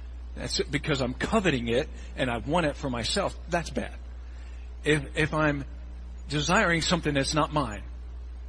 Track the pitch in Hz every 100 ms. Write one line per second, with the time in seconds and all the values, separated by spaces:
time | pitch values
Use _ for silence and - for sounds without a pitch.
0 | - - - - - - - 143 - 135
1 | 127 127 - 220 185 131 117 117 156 -
2 | - - 131 117 113 175 151 135 139 120
3 | 107 208 165 - - 170 - - - -
4 | - - - - - - - - 147 151
5 | 139 - 151 156 151 143 135 - - -
6 | - - - 147 147 196 185 165 - 175
7 | 156 143 135 151 156 151 120 101 - -
8 | - - - -